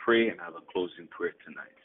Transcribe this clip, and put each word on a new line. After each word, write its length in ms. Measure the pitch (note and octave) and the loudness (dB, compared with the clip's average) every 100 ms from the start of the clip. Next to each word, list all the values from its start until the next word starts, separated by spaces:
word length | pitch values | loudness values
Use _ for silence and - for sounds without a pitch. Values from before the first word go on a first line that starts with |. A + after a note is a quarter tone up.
pray 240 | - A2+ A2+ | 4 4 4
and 120 | E2+ | 0
have 140 | E2+ | -12
a 180 | D#2+ - | -14 -8
closing 340 | F#2+ F2 F2+ E2 | -4 -4 -8 -16
prayer 240 | - E2+ - | -6 -6 -6
tonight. 220 | F2+ C#2+ - _ | -18 -16 -18 _